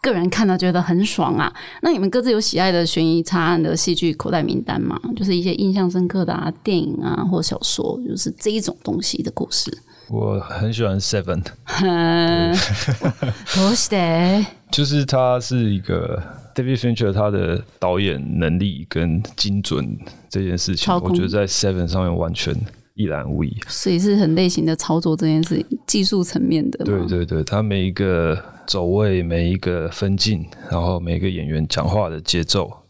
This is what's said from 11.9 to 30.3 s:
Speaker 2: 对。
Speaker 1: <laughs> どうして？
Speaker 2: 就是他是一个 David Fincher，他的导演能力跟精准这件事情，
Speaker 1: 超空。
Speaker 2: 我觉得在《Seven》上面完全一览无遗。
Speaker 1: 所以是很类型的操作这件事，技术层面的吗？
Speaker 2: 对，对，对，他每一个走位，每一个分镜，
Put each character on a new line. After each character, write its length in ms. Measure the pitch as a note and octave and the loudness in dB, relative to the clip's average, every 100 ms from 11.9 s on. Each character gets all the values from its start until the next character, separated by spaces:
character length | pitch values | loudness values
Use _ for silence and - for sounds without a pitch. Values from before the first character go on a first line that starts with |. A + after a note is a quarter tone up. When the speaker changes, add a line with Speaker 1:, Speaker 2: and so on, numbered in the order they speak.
| E3+ E3+ E3+ E3+ E3+ E3+ | 2 2 2 2 2 2
Speaker 2:
对。 760 | F#3 - G2+ - B2 E3 - C3 | 0 0 -2 -2 0 -2 -2 -4
Speaker 1:
<laughs> 240 | A2 - F#3 | -6 -2 2
ど 160 | F#3+ | 2
う 40 | A#3 | 2
し 120 | - | 0
て？ 580 | G#3 E3+ E3 F3 G3+ G3 - _ | 0 2 2 4 2 0 -6 _
Speaker 2:
就 140 | - | 0
是 220 | C#3+ D3 C3+ | 2 2 2
他 340 | C3+ B2+ B2 | 2 4 2
是 340 | A#2+ B2 A2 | 0 0 2
一 60 | G2 | 0
个 420 | - F2 E2 E2 E2+ - - | 0 -2 -2 -4 -6 -14 -8
David 240 | - B2+ C3 | -4 -2 0
Fincher， 360 | B2 A#2 A2 | 0 2 2
他 180 | G2 G#2 | 2 2
的 320 | G2+ F2 F2 - - | 2 0 -2 -4 -4
导 180 | F#2 F2+ | 0 2
演 240 | G2+ C#2 C#2 D#2+ | 0 -2 -2 0
能 220 | D#2+ F2 | 2 2
力 260 | G2+ C#2 D#2+ | 0 -4 -6
跟 340 | E2 E2+ D#2+ G#2 - | -2 0 0 -2 -4
精 240 | G#2 G2 | -2 0
准 360 | F#2+ C#2+ B1 G1+ - - - | 0 -2 -4 -8 -12 -20 -8
这 140 | F#2+ | -4
件 140 | F#2+ F2 | -2 -2
事 180 | - F2 | -2 -2
情， 100 | - | 0
Speaker 1:
超 140 | F3+ | 0
空。 120 | F#2 | 2
Speaker 2:
我 40 | F3 | 0
觉 60 | |
得 80 | F2+ | 2
在 180 | G#2 G2 | 0 0
《Seven》 400 | - G2+ F#2 E2+ | 2 0 0 0
上 160 | F#2 | 0
面 140 | F2+ E2+ | 0 0
完 160 | E2+ | -2
全 200 | - - - G#2+ - _ - | -2 -2 -2 -6 -10 _ -4
一 120 | G2+ | -2
览 220 | D2 C#2 | -2 -4
无 100 | D2+ | -2
遗。 140 | D2+ - - | -2 -4 -8
Speaker 1:
所 200 | - F#3+ | -4 0
以 80 | E3+ | 2
是 200 | G3+ G3+ | 4 4
很 180 | E3+ D#3+ | 4 4
类 140 | F3+ | 2
型 160 | F3+ D#3+ | 2 0
的 100 | D#3+ | 0
操 240 | - E3 | 0 0
作 160 | E3 D#3+ | 2 2
这 120 | D#3+ | 2
件 140 | D#3 | 2
事， 220 | D#3+ - - B3+ - | 2 -2 -2 -6 -2
技 160 | G#3 | 0
术 180 | F#3+ G3+ | 2 2
层 200 | F3+ - | 0 0
面 280 | - D#3+ - | 2 2 0
的 140 | - F3+ | -2 -2
吗？ 200 | G2 F2 | 0 0
Speaker 2:
对， 120 | F2 | -2
对， 60 | E2 | 0
对， 180 | E2 D2 | -2 0
他 180 | G2+ | -2
每 220 | G#2+ G2 F#2 | 0 0 -2
一 60 | |
个 440 | F2+ G2 F2+ E2 D#2 - - - | 0 0 2 0 -2 -6 -18 -6
走 160 | G2 F2 | -2 0
位， 360 | G2 G#2+ F#2 | 2 2 2
每 260 | E2+ E2+ E2+ | 0 0 0
一 60 | F#2 | 0
个 320 | F#2 F2 E2 | -2 -2 -4
分 300 | - G2+ F#2+ | -4 -2 2
镜， 280 | G#2+ | 2